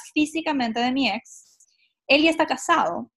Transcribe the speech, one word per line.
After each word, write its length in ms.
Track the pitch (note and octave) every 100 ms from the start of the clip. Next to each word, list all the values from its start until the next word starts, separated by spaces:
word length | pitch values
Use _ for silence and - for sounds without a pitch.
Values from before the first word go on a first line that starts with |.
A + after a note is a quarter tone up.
| -
físicamente 640 | D#4 D4+ D#4+ D#4+ C#4+ A#3 A3+
de 120 | B3
mi 160 | C4 B3
ex, 500 | G#3+ - - _ _ _ _ _ _ -
él 160 | C#4+
ya 80 | E4
está 160 | D#4+ D4+
casado 640 | C4+ - E4 E3 F3 B3+